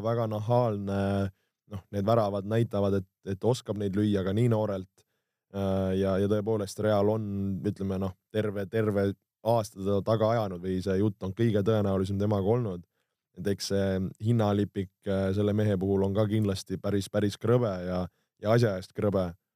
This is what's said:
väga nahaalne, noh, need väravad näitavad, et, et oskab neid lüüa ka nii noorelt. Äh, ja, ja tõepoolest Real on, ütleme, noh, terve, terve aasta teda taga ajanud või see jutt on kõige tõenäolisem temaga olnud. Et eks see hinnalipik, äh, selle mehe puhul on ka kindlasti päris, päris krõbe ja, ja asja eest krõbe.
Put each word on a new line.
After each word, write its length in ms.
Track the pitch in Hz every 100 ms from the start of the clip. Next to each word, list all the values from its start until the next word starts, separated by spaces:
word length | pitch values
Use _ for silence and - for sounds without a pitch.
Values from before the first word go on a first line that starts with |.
väga 220 | 107 117 110
nahaalne, 720 | 107 107 120 120 101 98 98 98 98 98 - _ _ -
noh, 140 | 101 - 101
need 140 | 98
väravad 340 | 117 101 101
näitavad, 560 | 98 113 117 101 101 98
et, 80 | 95 _
et 240 | 95 95 110
oskab 320 | 107 - 104
neid 160 | 101 95
lüüa 300 | 107 101 92
ka 80 | 104
nii 160 | 123
noorelt. 540 | 110 107 95 92 _ _ _ _ _ _ 98
Äh, 400 | 98 95 95 95
ja, 160 | 95 95
ja 80 | 101
tõepoolest 560 | 107 104 110 98 -
Real 240 | 107 104 104 110
on, 80 | 104 98 98 95
ütleme, 380 | 104 - 95 95
noh, 140 | 95 - _ 107
terve, 320 | 107 101 98
terve 460 | 113 107 101 101 98 _ _ 110
aasta 320 | 117 104 95
teda 220 | 95 101
taga 300 | 92 110 110 117
ajanud 320 | 104 87 92
või 140 | 92
see 160 | 95 95
jutt 240 | 107 -
on 80 | 95
kõige 320 | 95 117 104
tõenäolisem 560 | 98 110 101 95 95 98
temaga 320 | 104 101 95
olnud. 320 | 120 113 87 - _ _ _ _ 92
Et 80 | 90
eks 240 | 101 -
see 260 | 98 98 95 95 - 110
hinnalipik, 640 | 117 104 104 101 101 92 _ 101
äh, 220 | 95 95
selle 240 | 98 104 104
mehe 240 | 104 95
puhul 240 | 98 98
on 160 | 98 98
ka 80 | 107
kindlasti 480 | 110 101 95 - 92
päris, 240 | 101 101 -
päris 320 | 104 101 -
krõbe 320 | 110 123 117 92 90
ja, 160 | 90 87 _ _ _
ja 120 | 104 120
asja 160 | 117 92
eest 160 | -
krõbe. 380 | - 107 95 90 87 _